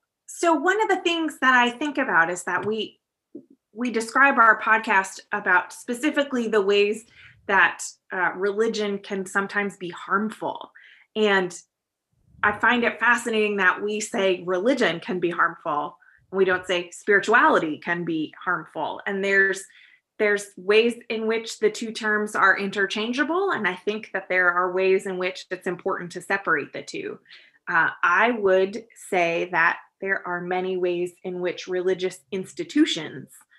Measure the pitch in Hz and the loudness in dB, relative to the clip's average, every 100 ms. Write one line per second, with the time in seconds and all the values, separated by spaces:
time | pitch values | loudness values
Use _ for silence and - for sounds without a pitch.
0 | _ _ - - 339 311 320 403 427 370 | _ _ -18 -2 2 2 2 2 2 0
1 | 359 330 311 - 262 254 240 240 302 285 | 0 -2 -4 0 2 4 4 0 -4 -2
2 | 262 175 165 180 - 180 196 220 202 _ | 0 2 2 0 -4 -4 -2 -4 -6 _
3 | _ _ _ - _ _ _ 208 247 220 | _ _ _ -20 _ _ _ -6 -4 -2
4 | 226 262 277 240 226 214 - 220 220 196 | -2 4 4 6 6 6 4 0 2 0
5 | 190 - - 208 202 180 - - - 233 | 0 -8 -8 -6 2 2 2 -12 -8 -2
6 | 294 294 277 254 220 214 196 202 208 220 | -2 0 -2 -2 0 0 2 2 2 0
7 | - _ - _ - 196 170 - - - | -8 _ -20 _ 0 4 4 0 -14 -16
8 | - 185 175 185 202 202 226 208 208 202 | -10 -2 -2 -2 -4 0 -2 0 -2 -4
9 | 202 196 190 202 196 208 202 - 180 170 | -6 -8 -4 -4 -2 -4 -4 -6 -12 -12
10 | - 190 214 - 156 - - _ - - | -6 -4 -4 -6 -8 -8 -12 _ -20 -20
11 | _ 214 214 196 180 - - _ _ _ | _ 0 2 2 0 -8 -20 _ _ _
12 | _ _ _ - 208 208 226 240 233 - | _ _ _ -2 -2 2 2 4 2 0
13 | 226 240 240 220 214 202 185 196 208 214 | 2 2 0 0 0 2 2 2 -2 -4
14 | 214 - 190 180 175 180 220 269 190 165 | -6 0 0 0 -2 -2 2 2 2 0
15 | - 180 170 170 170 170 170 147 147 - | -4 -4 -2 0 0 0 -4 -4 -4 -10
16 | _ _ _ 190 190 180 185 180 175 - | _ _ _ 0 2 2 0 -4 -4 -8
17 | - 202 190 233 311 214 160 147 - 175 | 2 2 4 4 6 4 0 -4 -4 -4
18 | 170 160 151 - - 170 160 165 156 190 | -2 -4 -6 -8 -4 -4 -6 -6 -6 -6
19 | 208 196 196 196 196 185 - _ - _ | -6 -4 0 4 4 0 -8 _ -20 _
20 | _ - 214 202 202 - 180 214 233 233 | _ -2 0 0 -4 -10 2 4 4 0
21 | - 226 220 226 226 - 208 208 226 220 | -8 -6 -2 -2 -4 -2 -2 -2 -10 -4
22 | 214 214 208 208 190 185 196 202 190 214 | 0 0 0 2 4 4 0 -2 -2 -2
23 | 220 247 285 349 392 285 208 180 - 214 | -4 -2 0 0 -2 -2 -2 -4 -4 -6
24 | 220 196 - 185 180 175 185 180 190 190 | -6 -10 -2 2 2 2 0 2 2 2
25 | 196 185 185 185 - 180 190 175 190 180 | 0 -4 -4 -6 -10 -8 -6 -4 -4 -6
26 | 175 175 - 196 - 156 139 139 139 - | -8 -10 -4 -4 0 -2 -2 -10 -12 -10
27 | - - _ - - _ - 170 156 - | -10 -12 _ -20 -20 _ -2 0 0 0
28 | 170 180 226 233 196 185 190 226 - - | 0 4 2 2 2 4 2 -4 -14 -20
29 | - 190 170 170 175 175 170 - - - | -4 0 0 0 -2 2 2 0 -10 -10
30 | 196 190 180 175 175 180 185 185 180 175 | -4 -4 -4 -6 -4 -4 -2 -2 0 -2
31 | 175 - 185 180 180 170 - 185 180 185 | -4 -6 -10 -4 -4 -4 -6 -2 0 0
32 | 180 - - 190 185 - 170 294 302 - | -2 -6 -10 -8 -8 -10 -4 2 2 0
33 | 147 - 202 - _ | -8 -12 -18 -20 _